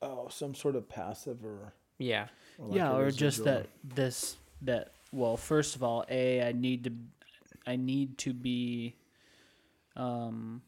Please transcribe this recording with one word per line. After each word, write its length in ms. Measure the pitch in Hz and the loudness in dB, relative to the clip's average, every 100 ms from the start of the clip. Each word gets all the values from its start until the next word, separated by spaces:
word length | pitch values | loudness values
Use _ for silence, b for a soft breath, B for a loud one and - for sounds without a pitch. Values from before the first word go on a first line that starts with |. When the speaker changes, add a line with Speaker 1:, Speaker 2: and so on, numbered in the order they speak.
Speaker 1:
Oh, 260 | 139 131 123 | -6 -6 -8
some 260 | - 143 | -6 -6
sort 220 | 131 147 131 | -2 0 0
of 120 | 104 | -2
passive 560 | - 92 - 143 120 | -8 -8 -8 -8 -10
or 280 | 110 101 101 - _ - | -10 -12 -14 -20 _ -6
Speaker 2:
Yeah. 300 | 127 104 107 B B B | 0 0 0 B B B
Speaker 1:
or, 80 | - | 0
like, 80 | 190 | 4
Speaker 3:
Yeah, 140 | 151 | 4
Speaker 1:
a 60 | 131 | 4
Speaker 3:
or 100 | 139 | 4
just 280 | 135 147 117 | 4 4 4
Speaker 1:
residual. 60 | 110 | 4
Speaker 3:
that 220 | 131 - - | 2 0 -12
this, 540 | 139 127 131 - - - - - | -6 0 0 0 -6 -8 -16 -6
that, 320 | 131 117 - - - | 0 0 0 -14 -8
well, 240 | 135 117 117 | 0 2 2
first 380 | - 147 143 131 | 2 4 4 2
of 60 | |
all, 220 | 120 117 - | 0 0 0
A, 340 | 127 127 127 120 | 2 4 4 2
I 60 | |
need 320 | 120 127 123 | 2 0 0
to, 80 | 123 117 120 - - - - - - | -2 -6 -12 -20 -20 -20 -20 -14 -6
I 100 | 127 | -2
need 420 | 127 135 135 127 | 0 0 0 -4
to 140 | 139 | -4
be, 600 | 123 123 123 123 120 120 - _ b b b b b b b b - | -2 -2 0 -2 -4 -6 -10 _ b b b b b b b b -8
um, 680 | 123 120 117 113 113 120 | -4 -4 -6 -8 -8 -12